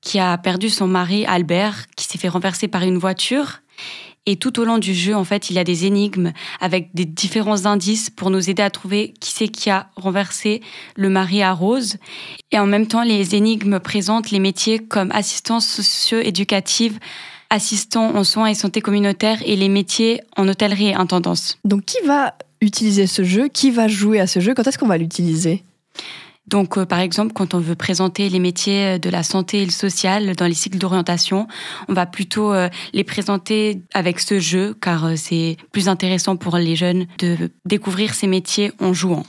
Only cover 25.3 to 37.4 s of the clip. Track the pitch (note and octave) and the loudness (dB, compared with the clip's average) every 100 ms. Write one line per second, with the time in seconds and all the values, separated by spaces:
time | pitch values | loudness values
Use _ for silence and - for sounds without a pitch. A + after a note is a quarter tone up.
25.3 | D#3+ E3+ F3+ - _ _ - - - - | 2 0 -2 -4 _ _ -18 -16 -18 -20
26.3 | _ - G3+ F#3+ - F#3 F3 F#3 F3 A3 | _ -2 0 0 0 0 0 0 0 -2
27.3 | A3 F#3+ F3+ E3 E3 - F#3 F#3 F3+ G3+ | -2 -2 0 -2 -4 -2 0 0 0 0
28.3 | F#3 F3+ F3 - G3 G3 F#3 F3 F3+ D#3+ | 2 0 0 0 0 0 0 -2 -2 0
29.3 | F#3+ F3+ G3+ F#3+ - G3+ F3+ F#3+ G3 G#3 | -2 0 0 0 0 -2 0 0 0 0
30.3 | F3 F3 E3 - F#3 F#3 F#3 F3 F3 - | 0 0 0 -2 -2 0 0 0 0 0
31.3 | F#3+ A3 - - - - F#3+ F3+ - F#3 | 0 -2 -8 -14 -12 -4 -2 -2 -4 -4
32.3 | - G#3+ G3 F3+ F3+ - G3+ G3 - G3+ | 0 0 2 0 -4 -6 -4 -2 -4 -2
33.3 | G3+ F#3 A3 G#3+ G3+ F3 G3+ F3 F3 - | -2 0 0 0 -2 -4 -2 -2 -2 0
34.3 | G3+ D#3+ F3+ G3+ A3 - E3+ D#3+ D#3+ - | 0 0 0 -2 -4 -2 0 0 -2 -2
35.3 | E3 E3 D#3+ - - F#3+ F#3 F#3 F#3 E3+ | -2 -2 -4 -6 -2 0 0 0 0 0
36.3 | F#3 F3+ F3 E3+ E3 F3+ F3+ F3+ - F3 | -2 0 0 0 0 0 0 -2 -4 -2
37.3 | E3+ | 0